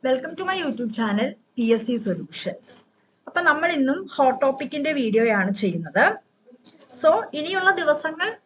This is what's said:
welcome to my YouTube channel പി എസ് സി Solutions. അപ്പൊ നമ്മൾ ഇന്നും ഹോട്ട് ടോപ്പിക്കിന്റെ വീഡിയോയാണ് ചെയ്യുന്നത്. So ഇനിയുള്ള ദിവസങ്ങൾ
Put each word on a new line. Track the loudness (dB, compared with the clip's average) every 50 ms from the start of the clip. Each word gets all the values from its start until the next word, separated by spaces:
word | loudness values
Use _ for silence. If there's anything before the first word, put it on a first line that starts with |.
| 2
welcome | 2 0 0 0 -8 -10
to | -8 -4
my | -4 -2
YouTube | -2 -2 -4 -4 -4 -4 -6
channel | -2 -2 0 0 2 2 0 0 -2 _ _ _ _
പി | -2 2 2 2
എസ് | 2 2
സി | -2 -4 -2
Solutions. | -2 -2 -4 -4 -6 -12 -12 -8 -8 -8 -8 -8 -14 -20 -20 -20 _ _ _ _ _ _ _ _ _
അപ്പൊ | -6 -4 0
നമ്മൾ | 2 2 2 2 2 0
ഇന്നും | 0 0 0 0 0 -2 -4 -10
ഹോട്ട് | 0 2 2 4 4 2
ടോപ്പിക്കിന്റെ | 0 0 0 -2 -6 -8 -6 -4 -4 -2 -2
വീഡിയോയാണ് | 0 0 2 2 2 2 4 2 2 0 0 -2
ചെയ്യുന്നത്. | -2 -2 -2 -2 -2 -6 -2 2 2 2 2 2 -2 _ _ _ _ _ _ -20 _ _ -20 _ -20 -20 _ -16
So | 2 4 4 4 4 2 -4 -6
ഇനിയുള്ള | -6 -6 -2 -2 2 2 2 2
ദിവസങ്ങൾ | 2 2 2 2 2 0 -6 -4 -2 -4 -4 -4 -8 _